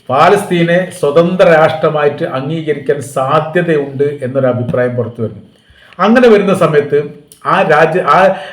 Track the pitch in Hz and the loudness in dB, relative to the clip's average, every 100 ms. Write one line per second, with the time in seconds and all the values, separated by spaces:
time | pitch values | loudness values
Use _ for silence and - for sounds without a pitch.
0 | - 131 170 202 - 175 170 175 180 - | -4 2 4 2 0 0 2 0 -2 -4
1 | 143 160 170 185 180 156 156 - 160 151 | 0 2 2 2 4 4 4 0 -2 0
2 | 147 139 165 131 143 165 151 143 - 143 | -2 -2 -6 -6 -6 -6 -4 -4 -4 -4
3 | - 139 131 156 151 175 170 151 139 135 | -4 -6 -2 -2 -2 -2 0 -2 -2 -4
4 | 143 143 127 135 127 120 113 123 123 120 | -4 -4 -6 -2 -2 -2 -4 -2 -2 -4
5 | 110 113 107 - - _ _ _ _ - | -6 -6 -8 -10 -20 _ _ _ _ -4
6 | 196 247 247 208 190 180 156 147 135 143 | 0 4 6 4 2 0 2 0 0 -2
7 | 147 - _ - 139 175 165 151 160 - | -4 -12 _ -10 -2 0 2 2 2 0
8 | 143 156 190 190 - | 2 2 2 0 -8